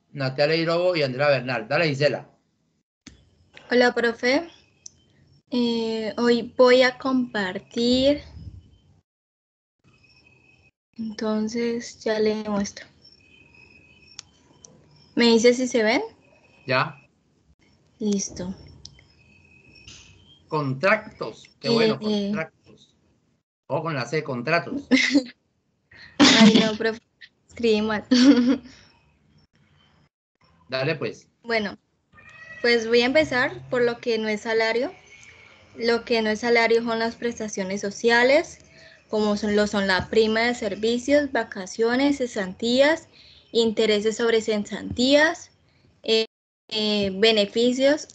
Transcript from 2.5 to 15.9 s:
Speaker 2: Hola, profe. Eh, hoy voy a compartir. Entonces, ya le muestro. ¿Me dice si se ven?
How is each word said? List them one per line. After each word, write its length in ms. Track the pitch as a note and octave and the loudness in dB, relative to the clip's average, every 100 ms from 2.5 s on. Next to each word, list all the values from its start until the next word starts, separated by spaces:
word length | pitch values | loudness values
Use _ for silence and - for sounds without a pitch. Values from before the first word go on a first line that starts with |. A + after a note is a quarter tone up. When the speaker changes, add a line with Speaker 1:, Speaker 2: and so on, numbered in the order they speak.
| _ _ _ _ _ - - _ _ _ - - | _ _ _ _ _ -20 -20 _ _ _ -20 -2
Speaker 2:
Hola, 220 | A#3+ B3 | 2 2
profe. 560 | A#3+ A#3 - B3 C#4+ E4+ - _ _ - _ _ _ _ _ _ | 2 -2 -2 -2 -2 -4 -14 _ _ -20 _ _ _ _ _ _
Eh, 640 | B3 A#3+ A#3 A3+ A3 A3 - | -2 -2 -2 -4 -6 -6 -2
hoy 360 | A#3+ A#3+ A3 - | 2 2 0 4
voy 260 | B3 B3+ | 6 6
a 140 | B3+ B3 | 4 0
compartir. 1200 | C4+ C4 B3 G#3+ F#3+ G3 - - A#3+ B3+ C4+ D4 - - - - - _ _ _ _ _ _ _ _ _ _ _ _ _ _ _ _ _ _ _ _ _ _ - | -2 -2 -2 -4 -4 -6 -10 -2 0 2 2 0 -4 -20 -20 -20 -20 _ _ _ _ _ _ _ _ _ _ _ _ _ _ _ _ _ _ _ _ _ _ -14
Entonces, 1040 | A3 G#3 A3 G#3+ A3 A#3 A#3 A#3 - - | -12 -8 -4 -4 -4 -4 -4 -6 -10 -8
ya 160 | A3+ A3 | -4 -2
le 160 | G#3+ G#3+ | -2 -2
muestro. 420 | G#3+ G#3 G3+ - - _ _ _ _ _ _ _ _ _ _ _ _ - - _ _ _ - _ _ _ _ - | -4 -4 -4 -10 -20 _ _ _ _ _ _ _ _ _ _ _ _ -20 -20 _ _ _ -20 _ _ _ _ 0
¿Me 100 | A#3 | 4
dice 280 | A3+ A#3+ | 6 4
si 140 | B3 B3+ | 4 0
se 140 | A#3+ | 0
ven? 200 | G#3+ | 0